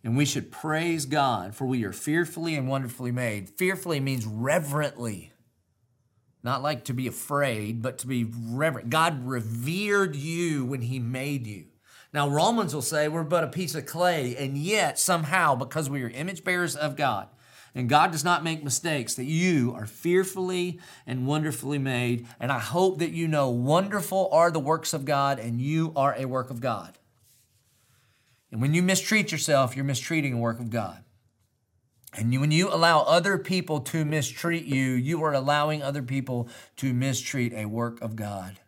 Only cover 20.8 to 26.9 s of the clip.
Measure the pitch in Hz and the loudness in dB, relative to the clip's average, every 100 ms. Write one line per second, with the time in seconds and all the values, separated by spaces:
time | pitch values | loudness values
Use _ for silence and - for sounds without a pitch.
20.8 | - - - 127 131 151 156 - 131 147 | -14 -18 -8 -4 0 0 0 -4 -4 -2
21.8 | 135 123 123 120 120 - 123 131 107 175 | 0 0 0 -2 -4 -8 -4 -2 -2 2
22.8 | 190 185 170 165 165 156 135 120 127 165 | 2 2 -4 -2 0 2 2 0 2 2
23.8 | 196 208 175 190 185 156 170 160 135 160 | 2 -4 -2 0 2 4 4 2 0 0
24.8 | 160 160 135 143 139 135 113 117 135 160 | 0 -4 0 2 2 0 -2 -2 0 0
25.8 | 160 143 139 113 131 131 123 120 127 104 | 0 2 2 2 -2 -4 -4 -4 -2 -4
26.8 | 87 | -6